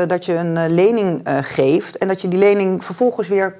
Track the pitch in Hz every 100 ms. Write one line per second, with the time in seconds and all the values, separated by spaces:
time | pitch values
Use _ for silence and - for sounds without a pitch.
0 | 175 180 180 170 170 165 165 170 202 233
1 | 196 165 - 139 135 - 131 170 - -
2 | 190 190 185 185 202 202 190 185 - 185
3 | 247 240 180 196 190